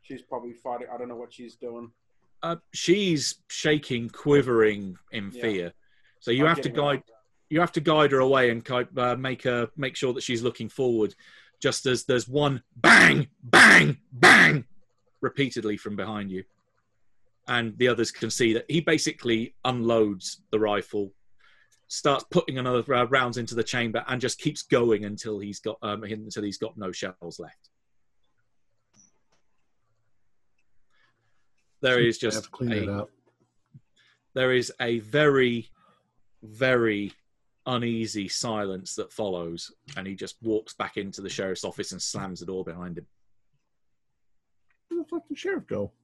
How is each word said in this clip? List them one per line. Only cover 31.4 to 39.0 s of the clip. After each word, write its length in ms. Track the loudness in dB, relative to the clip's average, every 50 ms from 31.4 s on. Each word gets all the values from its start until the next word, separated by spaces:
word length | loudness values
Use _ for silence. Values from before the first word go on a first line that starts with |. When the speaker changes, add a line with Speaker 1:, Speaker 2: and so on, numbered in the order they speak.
| _ _ _ _ _ _ _ _
Speaker 2:
There 180 | 0 2 4 4
is 220 | 4 2 2 0
Speaker 3:
I 40 | -2
have 60 | -2 -2
Speaker 2:
just 100 | -2 -8
Speaker 3:
to 60 | -10
clean 360 | -10 -6 -4 -2 -2 -2 -2
that 20 | -2
Speaker 2:
a, 60 | -4 -6
Speaker 3:
up. 80 | -6 -10 _ _ _ _ _ _ _ _ _ _ _ _ _ -20 _ _ _ _ _ _ _ _ _ _ _
Speaker 2:
there 180 | 0 0 2
is 200 | 2 2 0 -2 -6 _
a 180 | -4 -2 -2 -4
very, 680 | -4 -2 2 4 4 6 6 6 4 4 2 -2 -6 -10 -20 _ _ _ _ _ _ _ _ _ _ _ _ _
very 720 | -20 -20 -4 -2 2 2 4 4 4 2 2 0 -4 -6 -10 _ _ _ _ _ _ _ _ _ _
uneasy 600 | -4 -4 -2 -2 -2 -2 -2 -4 -4 -4 -6 -6 -4
silence 680 | -4 -4 -4 -4 -2 -2 -4 -4 -6 -8 -10 -12 -10
that 160 | -10